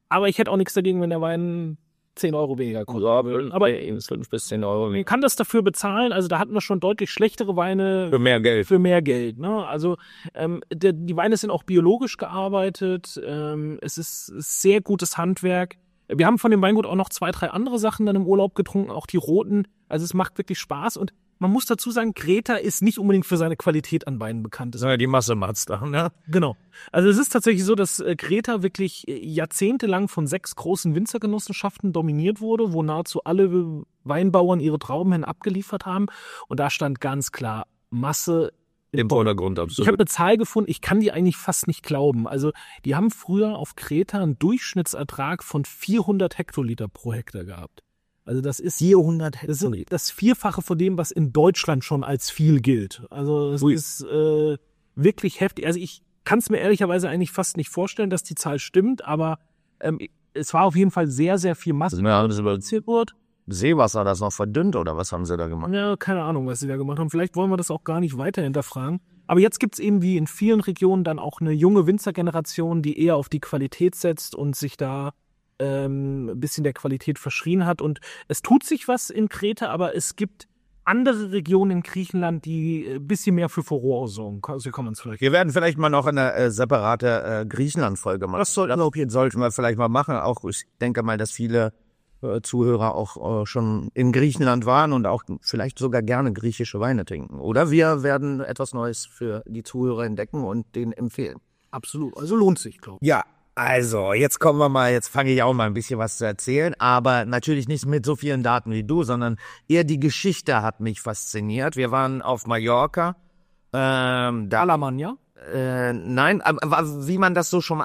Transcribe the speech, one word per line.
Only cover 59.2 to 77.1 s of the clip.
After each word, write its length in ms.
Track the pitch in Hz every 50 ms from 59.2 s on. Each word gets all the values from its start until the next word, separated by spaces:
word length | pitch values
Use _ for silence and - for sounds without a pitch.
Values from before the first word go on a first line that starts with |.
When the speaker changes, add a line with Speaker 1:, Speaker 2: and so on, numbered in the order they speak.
| 160 160 160 - _ _ _ _ _ _ _ -
Speaker 1:
ähm, 180 | - 160 160 - - - _ _ _ _ -
es 180 | 156 143 - -
war 100 | 165 190
auf 120 | 185 151
jeden 140 | 180 196 185
Fall 180 | - 175 165 147
sehr, 300 | 123 135 160 180 196 185
sehr 180 | 180 185 160
viel 160 | - - 170
Masse 240 | 147 143 165 185 -
Speaker 2:
Also, 100 | 87 -
ja, 160 | 110 104 101
das 120 | 110 110 104
ist 60 | 104
aber 100 | 104 104
Speaker 1:
produziert 360 | 98 98 - - - 214 -
wurde. 280 | 226 233 233 233 - - _ _ _ _ _ -
Speaker 2:
Seewasser, 580 | - 98 90 117 156 170 147 120 104 - 110 98
das 160 | 98 95 87
noch 120 | 104 101
verdünnt, 440 | - - 104 107 107 151 185 202 151
oder 200 | 98 85 82 78
was 140 | 82 90 -
haben 140 | 90 87 90
sie 120 | 82 87
da 120 | 85 85 82
gemacht? 240 | 82 82 82 -
Speaker 1:
Ja, 240 | 190 202 202 208 -
keine 260 | - - 190 190 175
Ahnung, 240 | 156 160 160 135 131
was 140 | 127 123 -
sie 80 | 143 135
da 80 | 135
gemacht 220 | 135 139 139 143 156
haben. 100 | 165 147
Vielleicht 240 | - 165 180 180 -
wollen 160 | 175 190 190
wir 60 | 190
das 140 | 180 170 -
auch 100 | 156 -
gar 160 | - 165 160 170
nicht 180 | 180 151 131
weiter 260 | 120 139 196 196 190
hinterfragen. 580 | 151 135 135 147 131 - - 131 131 147 175 180 _ _ _ _ _
Aber 140 | - 170 180
jetzt 180 | 202 220 - -
gibt's 200 | 254 208 - -
eben 220 | - 208 208 190
wie 140 | 175 185 185
in 100 | 160 156 -
vielen 320 | - - 208 220 220 214
Regionen 420 | - 202 170 - 190 185 190 190
dann 160 | 175 165 156 143
auch 220 | - 147 - -
eine 100 | 165 156
junge 340 | 156 147 165 190 208 196 160
Winzergeneration, 960 | 170 196 208 - 202 165 180 170 170 156 165 151 - - 175 165 165 170 165
die 180 | 147 151 147 -
eher 140 | 160 170 160
auf 120 | 143 139 -
die 120 | 156 147
Qualität 540 | - - 156 135 139 131 - - 175 185 -
setzt 400 | - - 170 160 - - - -
und 180 | - 143 143 135
sich 220 | - 147 135 -
da, 360 | - 143 131 135 139 139 147 - _ _ _ _ _ _ _ _ -
ähm, 720 | 135 139 139 139 139 135 139 139 139 139 139 135 123 110
ein 100 | 98 123
bisschen 240 | 147 147 - 160 147
der 80 | 139 131
Qualität 440 | - - 139 135 131 - 156